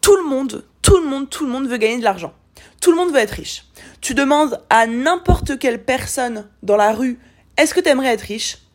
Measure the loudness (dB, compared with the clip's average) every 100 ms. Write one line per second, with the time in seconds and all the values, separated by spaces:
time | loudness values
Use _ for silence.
0 | 4 2 2 -4 -4 -10 -16 _ 4 4
1 | 2 -6 -8 -8 -6 -6 -6 -2 -2 0
2 | -2 -2 -8 _ _ -20 -20 _ 2 2
3 | 2 2 0 -4 -12 -14 _ -20 -20 -12
4 | -4 0 2 2 2 -2 _ 2 4 0
5 | 0 0 2 0 0 -4 -4 -4 -4 -4
6 | -4 -6 -4 -6 -14 _ 0 2 4 2
7 | -4 -4 _ _ _ 0 2 2 2 2
8 | 2 -2 -4 -8 -8 -10 _